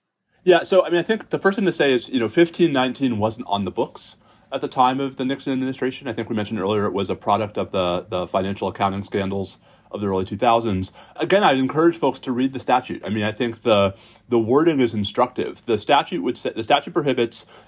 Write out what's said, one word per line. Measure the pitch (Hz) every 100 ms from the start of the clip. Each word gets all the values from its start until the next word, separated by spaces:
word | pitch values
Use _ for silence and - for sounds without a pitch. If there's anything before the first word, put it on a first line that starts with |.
| _ _ _ _
Yeah, | 180 175
so, | - 190 156
I |
mean, | 170
I |
think | 165 220 -
the | -
first | 196 202
thing |
to | 190
say | - 143
is, | 127 -
you | 131
know, | 113
fifteen | - 175 - 165
nineteen | 135 127 123 135 107
wasn't | 107 113 120
on | 101
the | 95
books | 90 131 - - - _ _ -
at | 135
the | 135
time | - 127 131
of | 139 127
the |
Nixon | 131 135 -
administration. | 131 131 131 131 127 127
I |
think | 110 110
we | 110
mentioned | 101 110
earlier | 95 107
it | 101
was | 92 95
a | 92
product | - 104 107 -
of | 95
the, | 98 90 90 90
the | 92 87
financial | 98 95 101 98
accounting | - 101 98
scandals | 98 104 98 98 92 - _ _ _
of | 101
the | 101
early | 95
two | 95 101
thousands. | 123 113 113 95 95 - - -
Again, | 170 190
I'd | 190 135
encourage | 131 139 170 170
folks | 143 131
to | -
read | 123 135
the | 131
statute. | - 127 - -
I | -
mean, | 110
I | 104
think | 107 120 110
the, | 123 104 98 98 - - -
the | 117
wording | 110 135 165 147
is | 120
instructive. | 107 101 - 123 - - - -
The | 107
statute | - 143 160 175
would | 127 123
say, | 127
the | -
statute | - 143 -
prohibits | 175 139 123 117 - - -